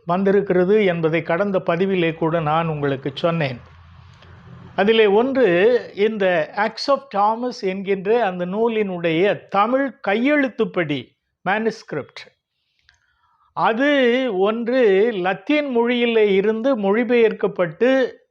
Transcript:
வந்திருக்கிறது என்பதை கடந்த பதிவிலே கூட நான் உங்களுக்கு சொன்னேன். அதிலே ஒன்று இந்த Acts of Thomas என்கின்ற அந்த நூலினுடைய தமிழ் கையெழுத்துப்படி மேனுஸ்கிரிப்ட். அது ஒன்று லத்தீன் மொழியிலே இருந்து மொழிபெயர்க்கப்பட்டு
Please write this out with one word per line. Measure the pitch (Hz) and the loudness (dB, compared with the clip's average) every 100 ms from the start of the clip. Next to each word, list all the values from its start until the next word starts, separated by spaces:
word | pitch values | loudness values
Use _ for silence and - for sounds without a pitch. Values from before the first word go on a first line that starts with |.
| - | -4
வந்திருக்கிறது | 180 196 196 196 180 180 214 196 | 0 2 2 2 2 4 4 2
என்பதை | 170 160 165 | 0 0 -2
கடந்த | 156 170 202 185 | -2 -2 0 -2
பதிவிலே | 180 170 196 190 165 | -2 -2 0 0 0
கூட | 160 165 170 | 0 -2 -2
நான் | 151 160 165 | 0 0 -2
உங்களுக்கு | 151 143 135 147 | -2 -2 -2 -6
சொன்னேன். | 135 170 165 139 120 - - - - - - - - - - - - | -4 -2 -2 -4 -6 -16 -20 -20 -20 -20 -20 -20 -20 -20 -20 -10 -2
அதிலே | 202 226 214 | 2 4 4
ஒன்று | 202 254 269 220 175 214 240 180 - | 4 2 2 2 4 4 2 -2 -2
இந்த | 214 220 190 175 151 - | -2 0 0 0 -2 -4
Acts | 214 - - | -4 -4 -2
of | 269 277 196 | -2 -2 -2
Thomas | 208 226 247 - | 0 0 -6 -6
என்கின்ற | 190 190 190 196 185 240 208 | -6 -6 -4 -4 0 0 0
அந்த | 180 175 | -4 -6
நூலினுடைய | 202 233 220 202 180 170 160 202 175 - | -2 -2 0 -2 -2 -2 0 0 -2 -4
தமிழ் | 196 214 262 277 - - | -2 0 0 -2 -6 -4
கையெழுத்துப்படி | 208 262 294 269 - 202 180 156 139 113 _ _ _ 175 | -2 2 0 0 -2 -4 -2 -4 -4 -8 _ _ _ -4
மேனுஸ்கிரிப்ட். | 208 226 208 - 151 - - - _ _ _ _ _ _ _ _ _ _ _ _ | -2 -2 -6 -10 -10 -10 -16 -20 _ _ _ _ _ _ _ _ _ _ _ _
அது | - 180 226 285 285 247 247 254 185 | -2 -2 0 0 2 2 2 -2 0
ஒன்று | 196 226 233 262 226 190 233 | -2 -2 -2 2 4 4 2
லத்தீன் | 208 175 190 - 302 285 233 | 0 -2 -4 -2 -2 0 -2
மொழியிலே | 233 247 233 226 208 190 | 0 0 0 2 2 2
இருந்து | 202 220 254 254 | 0 0 0 0
மொழிபெயர்க்கப்பட்டு | 196 214 240 240 220 202 202 202 175 156 240 262 247 - _ | 0 0 2 2 2 2 -4 -2 -4 0 0 2 0 -6 _